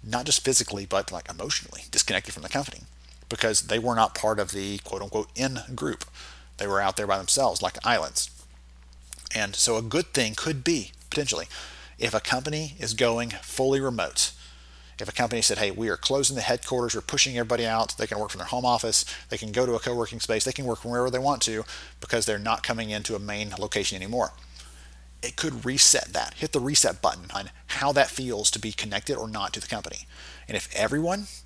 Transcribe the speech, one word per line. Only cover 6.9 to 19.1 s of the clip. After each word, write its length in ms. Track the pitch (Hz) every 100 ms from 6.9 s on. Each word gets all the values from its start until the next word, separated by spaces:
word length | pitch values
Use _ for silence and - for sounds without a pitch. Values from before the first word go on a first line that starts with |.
| 95
there 100 | 104
by 120 | 98
themselves 440 | 92 - 131 90
like 240 | 92 - -
islands. 440 | 117 78 - - - - - - - - - - - - -
And 200 | 104 98
so 200 | - 113
a 60 |
good 260 | 113 139 185
thing 220 | - 113 107
could 280 | 160 143
be, 300 | 127 160 98 - -
potentially, 380 | - 139 107 85 - - - - -
if 140 | 113
a 80 | 110
company 540 | - 127 143 151 156 -
is 140 | 120
going 380 | 110 120 117 117
fully 500 | - - - 135 135
remote, 500 | 135 117 82 - - - - - - - - -
if 100 | 107
a 20 |
company 300 | - 120 117
said, 160 | 110 101
"Hey, 120 | 104
we 200 | 95 113
are 80 | 87
closing 380 | - 135 135 135
the 60 |
headquarters, 540 | 101 120 - 127 120 107
we're 60 |
pushing 360 | - 143 135 123
everybody 300 | 113 120 113
out, 300 | 113 110 -
they 100 | 113
can 120 | 104
work 120 | 104
from 80 | 92
their 80 | 90
home 180 | 123 123
office, 380 | 120 117 107 -